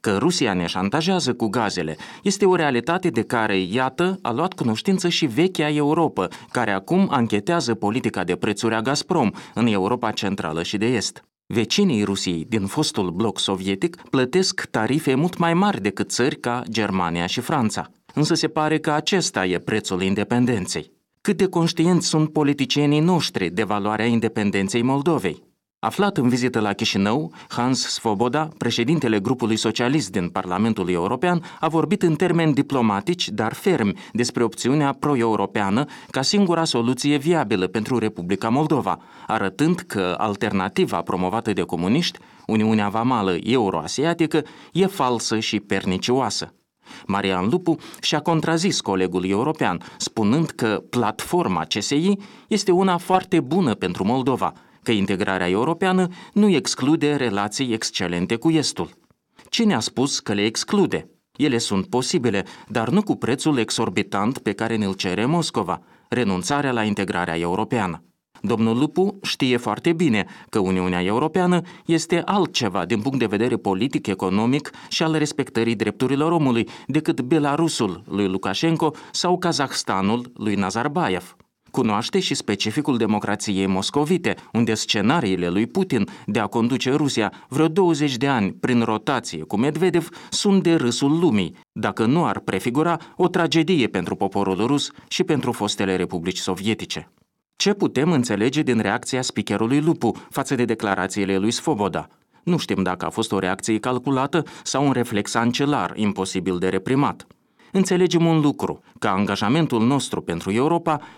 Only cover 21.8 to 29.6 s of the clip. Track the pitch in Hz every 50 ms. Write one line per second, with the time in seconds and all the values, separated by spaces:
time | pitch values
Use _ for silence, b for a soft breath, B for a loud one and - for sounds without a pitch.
21.8 | 160 175 185 165 - - - 156 156 156 156 156 151 143 143 143 135 123 - 143
22.8 | 147 143 147 151 156 175 185 160 131 - - - 95 82 87 92 110 92 104 104
23.8 | 98 104 107 110 110 117 117 113 110 110 - 113 104 101 95 98 98 95 - 117
24.8 | 120 127 135 139 143 180 160 131 - 87 76 - - _ _ _ _ _ _ _
25.8 | - 110 - - - 202 196 - 127 123 120 123 123 127 123 117 107 101 101 -
26.8 | 113 - - 101 98 101 113 147 160 170 B B B B - - 120 127 131 120
27.8 | - - - - - 113 104 98 120 123 123 151 156 156 - - - 120 117 -
28.8 | 117 120 170 156 131 120 110 107 95 120 131 - 120 107 110 107